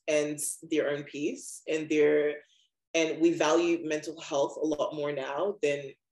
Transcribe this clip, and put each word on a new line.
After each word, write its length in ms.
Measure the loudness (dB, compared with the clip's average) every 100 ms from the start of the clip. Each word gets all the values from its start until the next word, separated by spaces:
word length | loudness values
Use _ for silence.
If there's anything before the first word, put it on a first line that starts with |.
| -2
and 300 | 0 0 -4 -6 -8 -2
their 220 | 0 0
own 140 | -2
peace 580 | -6 -6 -4 -4 -10 -14 -6
and 200 | -4 0
their, 460 | 4 6 6 2 -2 -12 _ _ _ _
and 260 | 0 0 4
we 120 | 2
value 460 | 4 4 4 4 0
mental 360 | 0 -4 -4 -12
health 380 | -4 0 0 0
a 60 | -2
lot 280 | 0 -2
more 180 | -2 -4
now 420 | -4 -4 -2 -2 0
than 300 | 0 0 -4 -14 _